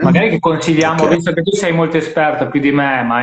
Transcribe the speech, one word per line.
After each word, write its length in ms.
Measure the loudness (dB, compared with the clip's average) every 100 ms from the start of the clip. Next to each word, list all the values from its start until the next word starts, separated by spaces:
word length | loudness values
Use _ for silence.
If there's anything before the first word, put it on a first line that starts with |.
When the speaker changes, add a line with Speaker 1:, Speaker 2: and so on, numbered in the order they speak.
Speaker 1:
Magari 280 | 2 4 2
che 80 | 0
consigliamo, 640 | 0 0 0 2 2 2 0
Speaker 2:
Ok. 100 | 0
Speaker 1:
visto 180 | -2
che 100 | -2
tu 100 | -2 -2
sei 180 | 0
molto 240 | 0 0 -2
esperto 520 | -2 -2 -2 -2 -2
più 120 | -2
di 120 | 0
me, 300 | 0 0 -2 -2
ma 140 | -2